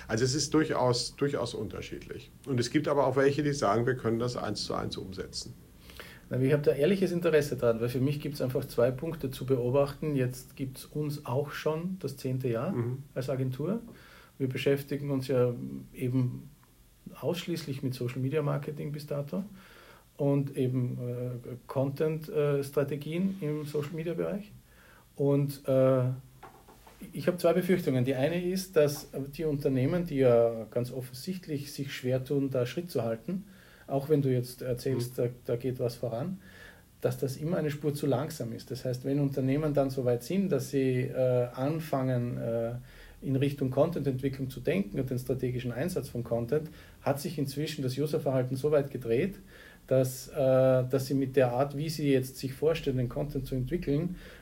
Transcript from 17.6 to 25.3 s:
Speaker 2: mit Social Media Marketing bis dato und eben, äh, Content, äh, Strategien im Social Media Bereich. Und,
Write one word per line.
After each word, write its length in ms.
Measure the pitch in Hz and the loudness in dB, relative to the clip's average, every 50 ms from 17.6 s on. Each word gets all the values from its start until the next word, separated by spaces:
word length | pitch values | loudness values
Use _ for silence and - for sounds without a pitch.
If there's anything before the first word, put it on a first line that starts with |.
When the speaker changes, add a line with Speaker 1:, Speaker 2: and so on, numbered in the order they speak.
| - 147 135 135 139 | -4 -6 -8 -4 -4
Speaker 2:
mit 100 | 123 127 | -4 -4
Social 260 | - 123 120 - 131 | -2 -4 -4 -4 -2
Media 220 | 127 135 151 156 | -2 0 0 0
Marketing 520 | 147 147 143 143 143 - 147 151 156 147 147 | 0 0 -2 -2 -4 -6 -8 -6 -6 -8 -6
bis 140 | 151 - - | -8 -6 -6
dato 360 | 151 143 143 143 175 190 - - - - - - - - - - - - - _ _ | -4 -4 -4 -4 -4 -6 -6 -6 -10 -18 -20 -20 -20 -20 -20 -20 -20 -20 -20 _ _
und 400 | - 143 139 143 143 139 131 - | -2 2 2 4 2 2 0 0
eben, 420 | 151 131 127 127 131 123 120 127 127 | 0 0 2 2 2 0 0 -2 -4
äh, 480 | 123 123 123 123 123 123 123 120 - 127 123 - - - | -6 -6 -6 -4 -4 -6 -6 -8 -10 -12 -14 -14 -12 -6
Content, 600 | - 135 135 139 139 139 156 156 160 156 156 - | -2 0 0 0 0 0 0 0 0 -2 -6 -4
äh, 340 | - 151 147 147 143 143 139 | 0 2 2 2 2 0 0
Strategien 760 | 135 - 151 143 135 151 139 - 151 160 175 196 190 190 - | 0 0 0 0 0 -2 -6 -4 -4 -2 0 0 0 -2 -2
im 240 | 156 147 151 151 151 | -4 -4 -4 -4 -4
Social 260 | 147 - 151 139 - 175 | -4 -2 -4 -4 -2 -6
Media 200 | 156 165 175 165 | -6 -4 -4 -2
Bereich. 400 | 170 170 165 185 208 208 - - - - - - - - - - - - - _ - | -2 -2 -2 -2 -6 -8 -12 -18 -20 -20 -20 -20 -20 -20 -20 -20 -20 -20 -20 _ 0
Und, 500 | 143 139 | 2 4